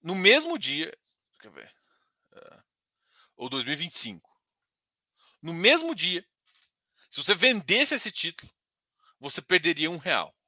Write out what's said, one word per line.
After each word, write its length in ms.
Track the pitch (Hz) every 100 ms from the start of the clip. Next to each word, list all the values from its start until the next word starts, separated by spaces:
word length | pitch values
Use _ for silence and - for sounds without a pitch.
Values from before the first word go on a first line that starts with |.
| 160
No 80 |
mesmo 440 | 190 185 269 320 320
dia, 360 | 131 143 160 - _ _ _ _
quer 100 | 110
ver? 240 | 73 - _ _ _ _ _ _
É, 280 | - - - _ _ _ _ _ _ _ _
ou 100 | 127
dois 160 | 135
mil 80 | 120
e 40 | 147
vinte 180 | 170
e 20 | -
cinco. 420 | 117 90 _ _ _ _ _ _ _ _ _ _ _ _
No 140 | 160
mesmo 400 | 165 196 330 330
dia, 280 | 240 170 175 - _ _ _ _ _ _ _ _
se 140 | -
você 120 | 147
vendesse 600 | 196 240 226 143 208 277
esse 180 | - 220
título, 400 | - 165 - - _ _ _ _ _ _ _
você 220 | 139 160
perderia 500 | - 180 160 147 156
um 60 | 170
real. 400 | 180 131 76 _